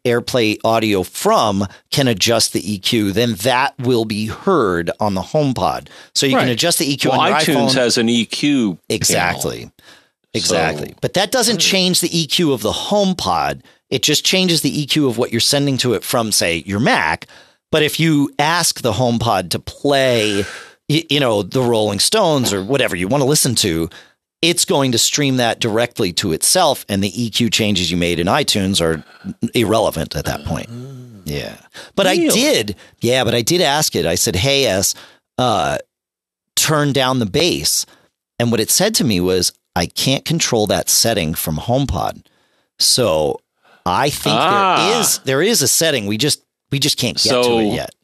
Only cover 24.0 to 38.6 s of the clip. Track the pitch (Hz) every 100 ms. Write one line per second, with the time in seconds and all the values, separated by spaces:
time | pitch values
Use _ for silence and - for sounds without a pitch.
24 | - _ _ _ 165 170 - 156 135 120
25 | - - 139 127 117 - 117 110 120 -
26 | 95 82 101 78 - 185 160 123 - 98
27 | 98 92 117 - 113 - 107 92 85 87
28 | 87 82 87 143 135 107 95 90 82 80
29 | - - 98 - 120 123 101 110 85 80
30 | 76 76 - - - 73 - 120 135 131
31 | 123 104 143 143 - - - - - -
32 | 190 202 311 185 294 175 104 - - -
33 | 113 127 113 120 113 175 151 147 151 95
34 | 82 90 117 90 135 139 120 95 90 -
35 | - - _ - 123 98 71 67 - _
36 | _ _ _ _ _ - - 156 143 135
37 | 131 131 104 139 170 73 76 - - -
38 | _ _ _ - 117 110